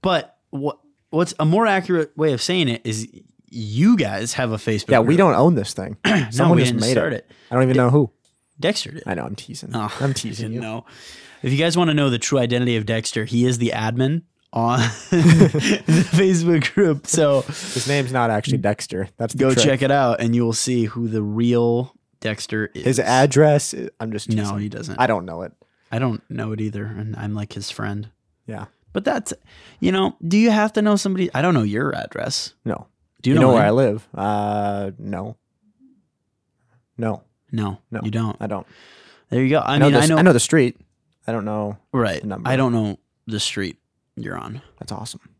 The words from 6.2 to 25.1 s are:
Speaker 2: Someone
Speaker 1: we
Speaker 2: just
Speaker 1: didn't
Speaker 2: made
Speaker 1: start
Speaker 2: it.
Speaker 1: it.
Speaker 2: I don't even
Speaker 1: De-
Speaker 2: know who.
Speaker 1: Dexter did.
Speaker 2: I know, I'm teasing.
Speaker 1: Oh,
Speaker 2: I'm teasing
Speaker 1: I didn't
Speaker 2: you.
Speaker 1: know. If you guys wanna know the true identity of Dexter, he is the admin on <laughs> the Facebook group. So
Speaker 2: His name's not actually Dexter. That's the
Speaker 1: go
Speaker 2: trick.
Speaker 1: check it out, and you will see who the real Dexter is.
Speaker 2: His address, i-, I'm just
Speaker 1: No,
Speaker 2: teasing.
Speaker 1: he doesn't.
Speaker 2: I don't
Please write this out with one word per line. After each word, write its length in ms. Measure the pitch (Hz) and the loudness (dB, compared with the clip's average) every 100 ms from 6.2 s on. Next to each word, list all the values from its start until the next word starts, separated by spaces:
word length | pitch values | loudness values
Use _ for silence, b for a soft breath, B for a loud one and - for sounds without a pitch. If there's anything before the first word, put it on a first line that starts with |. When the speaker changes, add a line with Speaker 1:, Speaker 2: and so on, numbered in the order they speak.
| 120 | 0
Speaker 2:
Someone 260 | 117 135 170 | 2 4 4
Speaker 1:
we 60 | |
Speaker 2:
just 100 | 127 | 4
Speaker 1:
didn't 80 | 120 | 0
Speaker 2:
made 120 | 117 | 2
Speaker 1:
start 200 | 127 82 | 2 0
Speaker 2:
it. 140 | 117 - | -4 -10
Speaker 1:
it. 20 | b b | b b
Speaker 2:
I 40 | |
don't 80 | 123 | 2
even 100 | 131 127 | 4 4
Speaker 1:
De- 60 | |
Speaker 2:
know 80 | 123 | 4
who. 200 | 143 135 _ _ _ _ _ | 4 2 _ _ _ _ _
Speaker 1:
Dexter 340 | 156 208 - | -4 -4 -8
did. 100 | 151 - | -12 -8
Speaker 2:
I 80 | |
know, 100 | 90 | -8
I'm 100 | 60 | -8
teasing. 360 | 104 - - - | -12 -14 -16 -10
Speaker 1:
Oh, 200 | 123 107 - | -8 -8 -4
Speaker 2:
I'm 140 | 139 | -4
teasing 320 | 131 113 107 110 | -4 -8 -8 -8
Speaker 1:
I 20 | |
didn't 60 | |
Speaker 2:
you. 60 | 113 | -8
Speaker 1:
know. 240 | 113 113 - B B B B B | -8 -12 -14 B B B B B
If 100 | 139 | -2
you 60 | 139 | 0
guys 180 | 165 170 | 2 2
wanna 160 | 170 | 2
know 140 | 151 139 | 2 2
the 100 | 120 | 0
true 200 | - 143 | 0 0
identity 380 | 120 120 123 113 | 0 0 0 0
of 100 | 107 | -2
Dexter, 380 | 113 113 - | -4 -4 -6
he 220 | 107 117 123 | -2 2 2
is 120 | 120 | 2
the 140 | 120 | -2
admin 480 | 110 110 123 131 160 - _ _ | -2 -4 0 0 -2 -6 _ _
on 260 | 117 117 123 | -2 0 0
<laughs> 320 | 113 110 - | -2 -4 -2
the 1000 | 175 165 165 160 151 139 202 - 160 175 | 4 6 8 6 4 -2 -2 2 2 4
Facebook 600 | 165 190 175 170 165 139 | 2 4 2 2 2 0
group. 340 | - 190 147 - | 2 2 2 -2
So 360 | - 151 139 | 2 4 2
Speaker 2:
His 440 | 127 147 - - 127 | 0 -10 -8 -6 -2
name's 260 | 143 127 | 0 0
not 180 | 131 120 | 0 2
actually 280 | 107 - 131 | 0 0 -2
Dexter. 500 | 101 107 - 92 95 _ | 0 -4 -6 -8 -8 _
That's 180 | 113 | -8
the 40 | 131 | 0
Speaker 1:
go 140 | 135 | 2
Speaker 2:
trick. 120 | 127 | 4
Speaker 1:
check 180 | 147 135 | 2 2
it 80 | 135 | 2
out, 300 | 139 127 117 | 2 2 0
and 140 | 117 | 0
you 100 | 120 | 0
will 80 | 117 | 0
see 320 | 110 - 123 110 | -2 -2 -2 -2
who 220 | 120 117 | -4 -4
the 140 | 110 | -4
real 720 | 104 107 120 120 117 117 131 _ _ _ | -4 0 2 2 2 0 -4 _ _ _
Dexter 500 | 110 107 - 107 107 | -8 -8 -6 -6 -6
is. 100 | - | -4
Speaker 2:
His 140 | - 131 | -2 0
address, 720 | 101 127 143 135 151 147 - | 2 4 4 6 6 4 0
i-, 160 | - - _ | -8 -10 _
I'm 100 | 113 | -8
just 160 | 107 - | -8 -4
Speaker 1:
No, 120 | 110 | -2
Speaker 2:
teasing. 160 | 104 101 | -2 -6
Speaker 1:
he 80 | 104 | -8
doesn't. 300 | 107 - - | -8 -12 -2
Speaker 2:
I 80 | |
don't 180 | 127 | 0